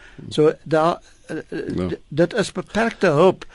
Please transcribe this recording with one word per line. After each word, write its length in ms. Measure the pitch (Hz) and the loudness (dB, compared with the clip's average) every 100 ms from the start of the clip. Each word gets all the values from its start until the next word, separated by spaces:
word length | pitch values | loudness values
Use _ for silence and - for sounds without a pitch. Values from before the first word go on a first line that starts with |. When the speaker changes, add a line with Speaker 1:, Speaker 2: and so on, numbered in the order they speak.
| - - - | -20 -20 -6
Speaker 1:
So 220 | 156 151 160 | 2 2 2
daar, 340 | - 156 160 - - _ - | -2 2 2 0 -10 _ -12
eh, 80 | 156 | -12
eh, 400 | - 165 - 175 | -10 -10 -6 -4
Speaker 2:
Ja. 120 | 180 | -4
Speaker 1:
d-, 100 | - - | -6 -6
dit 260 | 143 175 | -2 0
is 180 | 233 - | 0 -4
beperkte 540 | - - 202 226 - 185 | -6 -6 -4 -4 0 0
hulp 380 | 143 185 - - | 4 4 2 -10